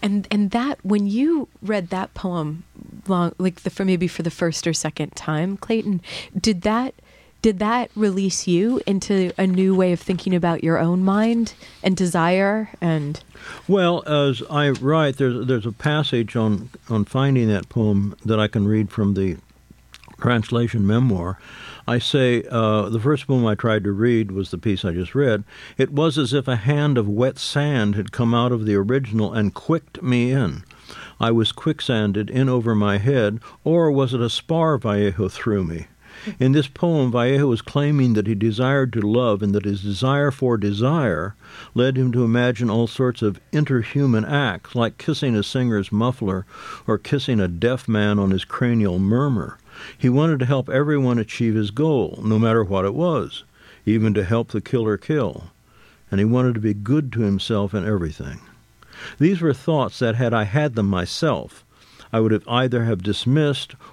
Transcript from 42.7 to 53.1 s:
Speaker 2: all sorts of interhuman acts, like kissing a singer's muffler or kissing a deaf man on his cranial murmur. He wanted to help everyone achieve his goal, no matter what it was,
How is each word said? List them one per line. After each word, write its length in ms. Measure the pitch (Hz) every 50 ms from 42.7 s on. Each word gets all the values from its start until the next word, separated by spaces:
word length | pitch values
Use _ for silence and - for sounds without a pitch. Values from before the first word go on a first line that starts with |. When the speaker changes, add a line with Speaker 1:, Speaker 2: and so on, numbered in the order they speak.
Speaker 2:
all 180 | 101 113 117 110
sorts 340 | - - 135 127 120 -
of 180 | 117 107 98 - _ _ -
interhuman 760 | 151 151 139 135 123 113 - - 139 143 135 120 110 110 -
acts, 460 | 147 143 143 123 92 - - - -
like 220 | 123 117 110 - _
kissing 360 | - - 156 - - 135 117
a 100 | 107 101
singer's 500 | - - 135 127 123 113 104 98 - -
muffler 520 | 104 113 123 127 - 120 101 92 95 92 _ - - - - - - -
or 120 | - 110 107
kissing 420 | - - - 143 135 - 127 110
a 80 | 98 90
deaf 400 | 87 85 113 120 127 127 - -
man 320 | 113 107 104 104 104 104
on 120 | 101 95
his 120 | 95 92 -
cranial 560 | _ - - 131 123 120 113 107 101 90 90
murmur. 580 | 95 95 107 123 139 147 131 107 71 - - - _ - - - - - - -
He 120 | - 127
wanted 300 | 123 135 151 165 160 135
to 60 | 127
help 220 | 120 143 135 120 -
everyone 520 | - 131 147 147 156 143 135 127 123 120
achieve 360 | 110 107 - - 117 117 107
his 160 | 110 107 101
goal, 480 | 101 113 147 160 156 131 101 78 - -
no 160 | - 107 110 110
matter 280 | 113 113 110 117 110
what 180 | 87 98 95 92
it 120 | 98 101
was, 480 | 139 165 180